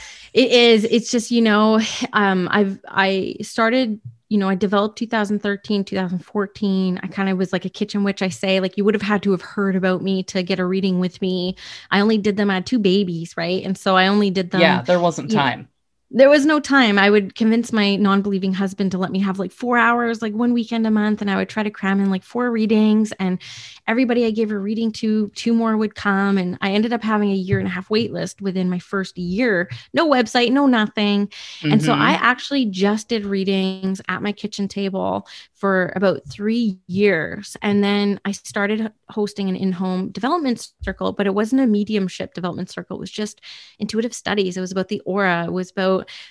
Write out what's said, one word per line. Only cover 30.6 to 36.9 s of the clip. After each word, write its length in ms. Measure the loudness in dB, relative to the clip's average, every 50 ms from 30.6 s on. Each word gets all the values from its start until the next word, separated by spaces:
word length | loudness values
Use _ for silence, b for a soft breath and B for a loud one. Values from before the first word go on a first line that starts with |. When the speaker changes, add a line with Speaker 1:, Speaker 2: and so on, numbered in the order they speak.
| 4
Speaker 1:
nothing. 640 | 4 4 4 2 0 0 0 0 2 2 2 0 -2 B B B B B B B
And 180 | 2 2 4
so 100 | 4 2
Speaker 2:
Mm-hmm. 100 | 2 2
Speaker 1:
I 100 | 4 2
actually 540 | 2 2 2 2 0 0 -2 -2 0 0 0
just 420 | 0 0 0 0 2 0 0 -2 -4
did 180 | -4 -4 -2
readings 720 | -2 -2 -2 0 0 0 0 0 -2 -2 -2 -4 -4 -4 -4 -6
at 160 | -6 -6 -4
my 80 | -4 -4
kitchen 380 | -6 -6 -8 -10 -6 -6 -6 -6
table 580 | -4 -4 -4 -4 -4 -4 -4 -2 -4 -4 -6 B B B B B
for 400 | B -4 -2 0 2 2 0 -2 -2
about 240 | 0 0 0 0 0 -6 -14
three 500 | -12 -6 -4 -2 0 0 0 -2 -4 -6 _
years. 680 | -6